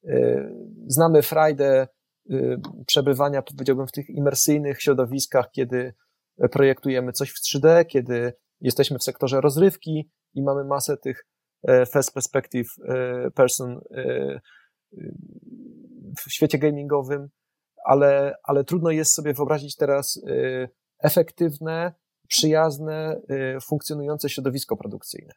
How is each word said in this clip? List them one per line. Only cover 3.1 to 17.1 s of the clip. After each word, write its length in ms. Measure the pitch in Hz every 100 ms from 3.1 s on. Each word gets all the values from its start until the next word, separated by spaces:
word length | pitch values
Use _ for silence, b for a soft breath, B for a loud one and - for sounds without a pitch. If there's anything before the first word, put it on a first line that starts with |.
| 131 143 139
powiedziałbym, 440 | - 139 131 131 135
w 60 |
tych 180 | - 139
imersyjnych 720 | - 143 135 - 151 143 131
środowiskach, 680 | - 131 123 135 - 139 123
kiedy 440 | - 123 127 127 - _ _ _ _ 123
projektujemy 640 | - 135 131 139 127 127
coś 180 | - 139
w 100 | -
trzy 200 | - 143
D, 240 | 151 170
kiedy 480 | 165 135 123 120 120 - _ _
jesteśmy 380 | 131 - 135 135
w 60 |
sektorze 360 | - - 131 135
rozrywki 680 | 147 139 190 - 160 156 151 _ _
i 80 | 139
mamy 220 | 139 139
masę 320 | 139 139 - 143
tych, 300 | 135 127 _ _ _ _ -
e, 180 | 127 123
first 280 | 139 131
perspective, 520 | - - 139 - 127 120 - -
e, 420 | 127 127 123 127
person, 500 | - 127 - 123 123 -
e, 500 | 131 127 127 69 69 b b b _ _ - - - - - - - - - - - - -
w 140 | -
świecie 260 | - 151 143
gamingowym, 720 | 151 147 143 143 131